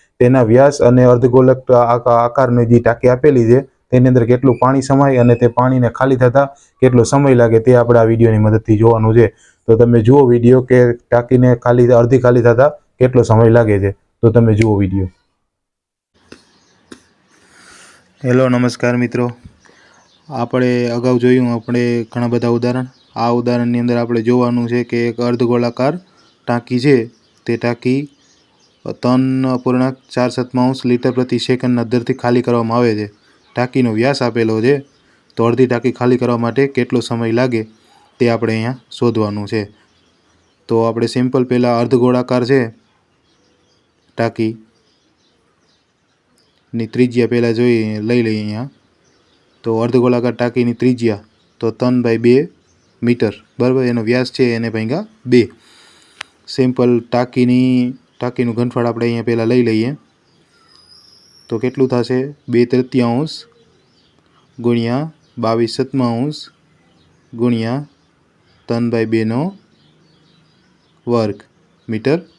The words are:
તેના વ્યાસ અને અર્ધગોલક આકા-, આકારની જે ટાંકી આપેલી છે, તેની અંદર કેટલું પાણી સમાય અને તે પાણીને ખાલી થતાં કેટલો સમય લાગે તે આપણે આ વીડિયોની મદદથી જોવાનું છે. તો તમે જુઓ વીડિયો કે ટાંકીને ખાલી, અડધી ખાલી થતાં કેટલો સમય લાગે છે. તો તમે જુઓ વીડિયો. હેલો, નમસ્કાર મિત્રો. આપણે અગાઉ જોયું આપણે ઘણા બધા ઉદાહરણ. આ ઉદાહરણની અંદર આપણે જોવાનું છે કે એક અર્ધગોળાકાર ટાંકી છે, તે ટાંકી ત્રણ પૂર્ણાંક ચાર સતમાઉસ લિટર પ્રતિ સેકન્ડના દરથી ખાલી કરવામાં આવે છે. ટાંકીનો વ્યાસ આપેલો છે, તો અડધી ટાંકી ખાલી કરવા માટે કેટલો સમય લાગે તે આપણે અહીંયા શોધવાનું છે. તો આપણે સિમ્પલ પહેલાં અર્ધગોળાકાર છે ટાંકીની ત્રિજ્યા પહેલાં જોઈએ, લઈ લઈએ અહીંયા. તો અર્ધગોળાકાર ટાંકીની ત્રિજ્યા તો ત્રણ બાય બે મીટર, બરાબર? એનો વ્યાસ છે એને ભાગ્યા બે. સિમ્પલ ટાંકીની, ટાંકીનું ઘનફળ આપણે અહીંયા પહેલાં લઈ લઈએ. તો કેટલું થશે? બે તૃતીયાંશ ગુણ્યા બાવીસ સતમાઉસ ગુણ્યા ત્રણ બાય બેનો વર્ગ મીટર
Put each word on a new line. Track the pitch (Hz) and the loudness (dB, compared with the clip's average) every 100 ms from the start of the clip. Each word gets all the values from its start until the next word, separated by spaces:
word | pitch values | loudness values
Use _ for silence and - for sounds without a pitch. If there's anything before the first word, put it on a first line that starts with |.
| _ _ | _ _
તેના | 123 131 | 2 4
વ્યાસ | 113 120 139 143 | 4 4 4 4
અને | 123 123 | 2 4
અર્ધગોલક | 123 123 123 127 127 127 - | 4 4 4 4 4 2 2
આકા-, | 123 117 120 120 | 2 2 0 2
આકારની | 117 120 131 127 120 117 | 2 2 0 0 0 2
જે | 120 | 2
ટાંકી | 113 120 123 | 2 0 0
આપેલી | 127 151 131 113 | 2 2 2 4
છે, | 123 | 2
તેની | - _ _ 127 127 | 0 _ _ 2 4
અંદર | 127 113 | 2 2
કેટલું | 123 131 120 | 2 2 2
પાણી | 127 135 | 0 0
સમાય | 131 135 139 127 | 0 0 2 2
અને | 120 120 | 2 2
તે | 120 | 2
પાણીને | 117 127 131 120 | 0 0 0 -2
ખાલી | - 135 131 | -2 -2 2
થતાં | 127 127 139 - _ _ | 2 2 -2 -6 _ _
કેટલો | 131 123 | 2 2
સમય | 113 139 139 | 2 2 2
લાગે | 123 117 113 | 4 4 4
તે | 113 123 | 4 2
આપણે | 117 120 | 4 4
આ | |
વીડિયોની | 113 113 117 110 | 2 2 2 2
મદદથી | 107 110 - 107 | 2 0 0 2
જોવાનું | 113 113 110 113 | 4 2 2 2
છે. | 107 - _ _ - | 2 0 _ _ 0
તો | 113 | 2
તમે | 120 120 | 4 4
જુઓ | 110 139 127 | 4 4 4
વીડિયો | 120 120 127 | 4 4 4
કે | 123 127 123 | 4 2 2
ટાંકીને | 117 _ 120 120 127 127 123 | 0 _ -2 2 2 2 2
ખાલી, | 123 120 120 | 2 2 4
અડધી | 120 117 127 | 4 4 2
ખાલી | 123 123 | 4 4
થતાં | 117 113 143 - _ _ | 4 4 2 0 _ _
કેટલો | 127 127 | 2 2
સમય | 113 110 117 | 2 4 4
લાગે | 117 110 101 | 4 2 0
છે. | 98 | -2
તો | 95 _ _ 117 | -6 _ _ 2
તમે | 113 113 | 4 4
જુઓ | 107 113 101 | 2 2 2
વીડિયો. | 98 98 92 - _ _ _ _ _ _ _ _ _ _ _ - _ _ _ _ _ - _ _ _ _ _ _ - - - _ _ _ | 0 -2 -6 -10 _ _ _ _ _ _ _ _ _ _ _ -20 _ _ _ _ _ -20 _ _ _ _ _ _ -20 -20 -20 _ _ _
હેલો, | 127 123 131 | 0 2 2
નમસ્કાર | 123 123 120 123 123 | 0 -2 -2 -2 -2
મિત્રો. | 120 120 120 117 - _ _ _ _ _ _ _ - | -2 -4 -6 -8 -20 _ _ _ _ _ _ _ -14
આપણે | 135 117 127 123 123 120 | -8 -4 -2 -2 -2 -2
અગાઉ | 117 123 123 | -2 -2 0
જોયું | 123 127 123 | 2 2 0
આપણે | 120 110 123 120 120 113 | -4 -4 -4 -2 -4 -6
ઘણા | 120 120 | -6 -4
બધા | 120 120 | -2 -2
ઉદાહરણ. | 120 123 127 127 - _ 120 | -2 -2 -4 -8 -14 _ -6
આ | 117 | -2
ઉદાહરણની | 120 120 120 120 120 | -2 -2 -2 -2 -2
અંદર | 120 120 | -2 -2
આપણે | 117 117 | -2 -2
જોવાનું | 113 123 123 120 117 | 0 0 0 -2 -2
છે | 120 | -4
કે | 117 117 117 | -4 -4 -4
એક | 113 | -4
અર્ધગોળાકાર | 120 120 120 120 120 113 131 180 - _ _ _ - | -4 -2 -2 -2 -2 -4 -4 -6 -12 _ _ _ -6
ટાંકી | 120 120 123 | -6 -4 -4
છે, | 135 131 117 _ _ _ - | 2 2 0 _ _ _ -8
તે | 117 | -4
ટાંકી | 120 117 127 135 147 _ _ _ _ _ _ _ - 113 | -4 -4 -4 -4 -6 _ _ _ _ _ _ _ -14 -6
ત્રણ | 123 127 131 131 131 127 | -2 0 0 -2 -4 -4
પૂર્ણાંક | 127 127 131 131 _ | -2 -2 -2 -6 _
ચાર | - 123 | -4 -4
સતમાઉસ | 123 123 127 127 131 123 | -4 -6 -2 -2 -2 -2
લિટર | 120 131 | -2 -2
પ્રતિ | 127 127 120 | -4 -4 -4
સેકન્ડના | - 127 127 123 | -2 -4 -2 -2
દરથી | 113 120 117 | -2 -4 -4
ખાલી | 131 120 123 | -4 -2 0
કરવામાં | 123 120 113 117 | 0 -2 -2 0
આવે | 120 107 | 0 -2
છે. | 104 - _ _ _ - | -6 -12 _ _ _ -6
ટાંકીનો | 123 131 123 | -4 -2 -2
વ્યાસ | 107 131 139 | 0 -2 -2
આપેલો | 120 113 110 110 | -4 -2 -2 0
છે, | 117 143 139 _ _ _ _ - | 0 -2 -4 _ _ _ _ -2
તો | 117 | 0
અડધી | 120 127 | 2 0
ટાંકી | 120 123 | 0 -2
ખાલી | - 123 123 | -2 -2 0
કરવા | 123 120 | 0 -2
માટે | 117 113 139 | -2 -2 -2
કેટલો | 139 120 127 | -2 -4 -4
સમય | - 117 117 | -4 -6 -4
લાગે | 113 127 117 110 _ _ _ _ _ | -2 -2 -4 -8 _ _ _ _ _
તે | 117 | -2
આપણે | 113 113 | 0 -2
અહીંયા | 110 113 131 _ | -4 -6 -10 _
શોધવાનું | - 120 110 107 104 101 | -4 -2 -2 -4 -6 -8
છે. | 113 101 _ _ _ _ _ _ _ _ _ - | -8 -8 _ _ _ _ _ _ _ _ _ -4
તો | 113 | -2
આપણે | 113 113 117 | -2 -2 -4
સિમ્પલ | 127 127 135 | -2 -2 -2
પહેલાં | 123 123 123 117 | 0 0 0 0
અર્ધગોળાકાર | 120 123 123 123 123 127 120 | 0 0 2 0 -2 -4 0
છે | 135 117 - _ _ _ _ _ _ _ _ _ _ _ _ _ - | 0 -2 -8 _ _ _ _ _ _ _ _ _ _ _ _ _ -6
ટાંકીની | 117 110 110 110 _ _ _ _ _ _ _ _ _ _ _ _ _ _ _ _ _ _ _ _ _ 117 113 | -6 -4 -6 -6 _ _ _ _ _ _ _ _ _ _ _ _ _ _ _ _ _ _ _ _ _ -10 -8
ત્રિજ્યા | 120 123 117 117 | -2 0 0 0
પહેલાં | 120 120 | 0 -2
જોઈએ, | 113 123 117 110 107 | 0 0 0 -2 -6
લઈ | 107 123 | -4 -2
લઈએ | 113 107 | -2 -4
અહીંયા. | 104 107 131 - _ _ _ _ _ _ _ _ | -6 -8 -12 -16 _ _ _ _ _ _ _ _
તો | 117 113 | -4 -2
અર્ધગોળાકાર | 117 123 123 120 123 | 0 2 2 0 -2
ટાંકીની | 117 123 123 120 | -4 -4 -2 -4
ત્રિજ્યા | 117 127 123 113 101 - _ _ _ | -2 -2 0 -2 -4 -10 _ _ _
તો | 117 | -8
ત્રણ | 110 127 123 | -4 -2 0
બાય | 117 113 | 0 0
બે | 120 127 170 - _ _ _ _ | 2 2 0 -10 _ _ _ _
મીટર, | 117 120 107 - _ - | -4 -2 -2 -6 _ -4
બરાબર? | 123 127 | -2 0
એનો | 123 120 | -2 -4
વ્યાસ | 110 123 123 | -2 -2 -4
છે | - 127 117 | -2 -2 -2
એને | 113 | -6
ભાગ્યા | 110 110 151 214 _ 127 | -6 -6 -6 -8 _ 0
બે. | 123 104 - _ _ _ _ _ _ - _ - | 0 0 -6 _ _ _ _ _ _ -20 _ -12
સિમ્પલ | - 127 127 123 120 | -4 -4 -2 -2 -2
ટાંકીની, | 117 120 123 123 123 123 127 127 123 127 _ _ | -2 -6 -4 -2 0 0 0 0 -4 -8 _ _
ટાંકીનું | 123 123 120 113 | -8 -6 -6 -4
ઘનફળ | 123 123 120 | -4 -4 -4
આપણે | 117 120 | -4 -4
અહીંયા | 117 | -4
પહેલાં | 113 117 113 | -4 -2 0
લઈ | 123 | 0
લઈએ. | 120 110 117 151 _ _ _ _ _ _ _ _ _ _ _ _ _ _ - | 0 -2 -4 -6 _ _ _ _ _ _ _ _ _ _ _ _ _ _ -12
તો | 117 | -8
કેટલું | 123 131 127 | -6 -2 -2
થશે? | 123 113 127 135 147 - | -2 -2 -4 -6 -12 -4
બે | 120 120 | -2 0
તૃતીયાંશ | 127 127 131 120 120 156 - - _ _ _ _ _ _ _ _ _ _ - | -2 -2 -2 -2 -2 -6 -12 -20 _ _ _ _ _ _ _ _ _ _ -6
ગુણ્યા | 120 120 113 123 160 - _ - | -2 -2 -2 -4 -6 -12 _ -6
બાવીસ | 117 113 117 - | -4 -2 -2 -4
સતમાઉસ | 131 139 123 117 139 151 - _ _ _ _ _ _ _ _ | -6 -4 -4 -4 -6 -8 -18 _ _ _ _ _ _ _ _
ગુણ્યા | 117 123 117 113 131 147 _ _ _ _ _ _ _ - | -6 -4 -2 -4 -8 -10 _ _ _ _ _ _ _ -8
ત્રણ | 117 120 | -4 -2
બાય | 117 110 | -2 -2
બેનો | 110 110 117 170 196 _ _ _ _ _ _ _ _ _ _ _ _ _ _ - | -2 -2 -4 -6 -10 _ _ _ _ _ _ _ _ _ _ _ _ _ _ -4
વર્ગ | 120 107 104 - _ _ _ - | -2 -2 -8 -16 _ _ _ -10
મીટર | 110 120 165 180 | -6 -2 -4 -6